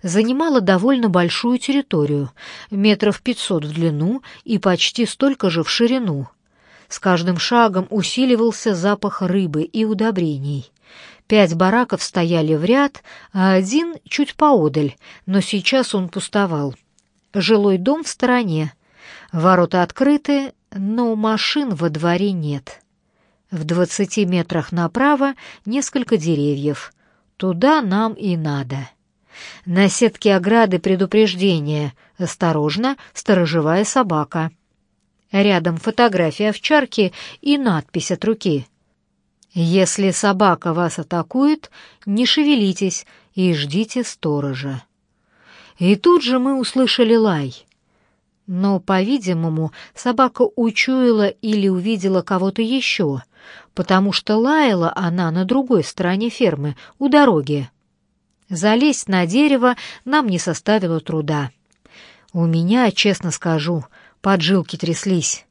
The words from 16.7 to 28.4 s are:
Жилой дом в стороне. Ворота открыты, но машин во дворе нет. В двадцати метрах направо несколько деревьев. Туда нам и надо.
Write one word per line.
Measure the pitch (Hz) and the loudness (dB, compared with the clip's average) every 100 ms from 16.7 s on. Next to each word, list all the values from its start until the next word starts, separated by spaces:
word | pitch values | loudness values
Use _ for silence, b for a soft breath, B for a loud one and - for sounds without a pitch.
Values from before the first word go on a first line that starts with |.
| - _ _ _ _ _ | -8 _ _ _ _ _
Жилой | 202 175 220 202 190 | -4 2 2 4 2
дом | 190 302 | 0 -2
в | 311 | -4
стороне. | - 247 247 214 156 151 _ B B B B B | -4 0 0 0 -2 -4 _ B B B B B
Ворота | 170 170 185 175 185 | 0 2 4 2 0
открыты, | 175 - 269 294 285 285 277 - _ | -2 0 2 2 0 -2 -2 -12 _
но | 196 196 226 240 220 | -8 -4 -2 -2 0
машин | 220 220 - 302 277 | 0 0 -2 -2 -2
во | 165 170 | -2 -2
дворе | 151 170 180 202 | -2 -2 0 -2
нет. | 185 151 143 - - _ _ _ _ _ _ _ | -2 -4 -6 -10 -20 _ _ _ _ _ _ _
В | 175 | -8
двадцати | 156 170 175 - 196 - 190 | -4 0 0 -2 -4 0 0
метрах | 180 165 165 143 | 0 -2 -4 -4
направо | 175 170 240 269 294 277 262 B B - | -4 -2 0 2 2 0 -4 B B -6
несколько | 254 277 277 240 214 | -6 -4 -4 0 0
деревьев. | 156 156 143 139 147 143 - _ _ _ _ _ | 0 0 0 -2 -4 -6 -10 _ _ _ _ _
Туда | 190 170 269 311 | -4 0 2 2
нам | 220 190 220 | 2 0 -2
и | 214 208 | -4 -4
надо. | 175 | -2